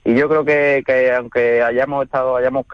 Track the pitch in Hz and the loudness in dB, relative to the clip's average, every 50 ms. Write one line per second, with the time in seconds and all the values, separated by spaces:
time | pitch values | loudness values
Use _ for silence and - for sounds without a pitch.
0 | - - 117 131 147 151 156 156 147 147 147 147 143 143 139 135 - - 131 131 | -2 0 0 2 2 2 0 0 0 0 0 2 2 2 0 0 0 0 0 2
1 | 127 127 123 123 120 120 - 123 120 120 120 117 120 117 120 127 135 139 143 139 | 2 2 0 -2 -4 -4 -2 0 0 2 2 2 2 0 0 -2 -2 -2 -2 -4
2 | 135 - - 135 131 131 127 123 123 127 131 135 - - | -4 -4 -4 -4 -2 -2 0 0 0 -2 -2 -4 -6 -8